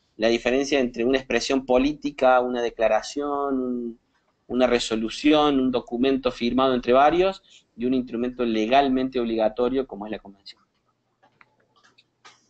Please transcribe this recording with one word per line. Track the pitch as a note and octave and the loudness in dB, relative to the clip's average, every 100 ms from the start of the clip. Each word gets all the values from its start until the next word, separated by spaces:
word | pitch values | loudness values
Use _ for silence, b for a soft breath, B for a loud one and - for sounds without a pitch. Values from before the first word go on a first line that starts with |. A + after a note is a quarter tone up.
| _ - | _ -2
la | A2+ | 0
diferencia | A#2 A#2+ C3 C#3+ C#3+ | 2 2 0 0 0
entre | B2 A#2+ A#2+ | 0 -2 0
una | C3+ | 0
expresión | - A#2 - C3+ C3 | 0 -2 0 -2 2
política, | B2+ C#3 C#3+ D3 - B2+ B2+ | 2 2 -2 -8 0 4 4
una | B2 B2 | 2 -2
declaración, | A#2 A2+ A2 G#2+ - C#3+ D3 C#3+ C#3+ C3 | -4 0 0 0 -2 -8 -6 -4 -2 -4
un, | B2+ B2 A#2 A#2 _ _ _ _ - | -4 -6 -8 -12 _ _ _ _ -6
una | B2 B2 | 0 2
resolución, | A#2+ - A2 A2 - D3 D3+ D3 C3+ | 2 0 -4 -4 -2 2 4 4 2
un | B2+ | 0
documento | B2 - A#2+ C3 C3+ B2+ | -2 -4 -2 0 0 -2
firmado | - A#2+ B2 C3+ | -4 -2 2 2
entre | B2 A#2+ | 2 2
varios | B2+ D3 E3+ F#3+ F#3+ b b _ A2 | 4 4 4 0 -2 b b _ -6
y | B2 | -2
un | |
instrumento | C3 B2 A#2 B2 B2 | -2 -4 -6 -6 -4
legalmente | A#2+ A2 G#2+ C3+ C#3+ C3 C3 B2+ | -2 -2 2 2 2 0 -2 -4
obligatorio | A#2 A2+ G#2+ - B2 C3 B2+ | -2 0 0 0 -2 -2 -4
como | G#2 G#2+ | -10 -10
es | |
la | G2+ | -12
convención. | G2 F#2+ - - _ _ _ _ _ _ _ _ _ _ _ _ _ _ _ _ - _ | -14 -20 -20 -20 _ _ _ _ _ _ _ _ _ _ _ _ _ _ _ _ -20 _